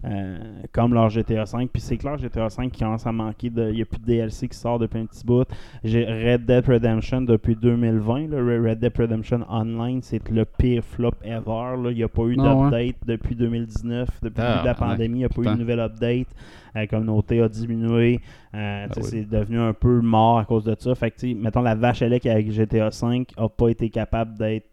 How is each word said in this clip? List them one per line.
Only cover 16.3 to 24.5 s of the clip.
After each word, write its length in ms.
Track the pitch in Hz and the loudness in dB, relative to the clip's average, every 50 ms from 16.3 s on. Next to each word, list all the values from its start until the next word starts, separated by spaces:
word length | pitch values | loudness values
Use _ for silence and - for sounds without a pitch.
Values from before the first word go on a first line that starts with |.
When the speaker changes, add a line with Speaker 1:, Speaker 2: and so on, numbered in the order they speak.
| - - - - - - - - - | -10 -20 -20 -20 -20 -20 -20 -10 -6
Speaker 1:
La 100 | 110 107 | -6 -4
communauté 540 | 104 - 110 110 113 110 107 101 - 120 117 | -2 -2 -2 0 2 2 0 2 2 4 4
a 60 | 113 | 4
diminué. 720 | 110 104 110 117 117 117 113 113 117 117 117 117 120 123 117 - - - - - _ - | 4 2 -2 -6 -4 -2 -2 0 2 4 4 6 4 4 2 -4 -10 -20 -20 -20 _ -8
Euh, 340 | 104 104 104 101 101 101 - | -6 -6 -4 -6 -6 -8 -8
Speaker 2:
Ah 40 | - | -6
Speaker 1:
tu 80 | 110 110 | -6 -6
sais, 20 | |
Speaker 2:
oui. 200 | 104 113 110 107 104 | -6 -6 -6 -6 -2
Speaker 1:
c'est 0 | 110 107 | -2 -2
devenu 180 | 107 107 117 117 | -2 0 0 0
un 120 | 117 113 107 | 0 0 0
peu 280 | - - 123 123 120 | 2 2 4 4 4
mort 360 | 117 117 113 110 113 113 117 117 | 4 4 4 6 6 6 4 2
à 40 | 107 | 2
cause 220 | - 120 113 107 | 2 0 0 2
de 100 | 113 110 | 0 -4
ça. 160 | - - 123 127 | -2 -2 -2 -2
Fait 160 | - 120 113 | 0 -2 -4
que, 80 | - - | -4 -4
tu 80 | - 127 | -6 -4
sais, 40 | 120 | -4
mettons, 280 | 104 110 123 - 127 | -2 -2 0 0 2
la 140 | 123 120 110 | 2 2 2
vache 260 | 110 117 120 123 - | 2 2 2 2 2
à 80 | 131 113 | 2 2
lait 100 | 123 123 - | 2 2 2
avec 240 | 127 113 110 107 107 | 2 2 2 2 0
G 160 | 107 110 110 | 0 0 0
T 140 | 104 117 110 | 2 2 0
A 100 | 107 107 | 0 0
cinq 380 | - - - 117 120 123 127 - - | -2 -2 -2 -2 0 -2 -2 -6 -4
a 100 | - 113 | -4 -4
pas 220 | 110 _ - 120 117 | -4 _ 2 2 2
été 200 | 113 - 120 110 | 2 0 -2 -4
capable 480 | - 113 107 - - 113 113 113 113 | -2 -4 -4 -2 -2 -2 -2 -4 -4
d'être 280 | 104 110 107 | -4 -4 -2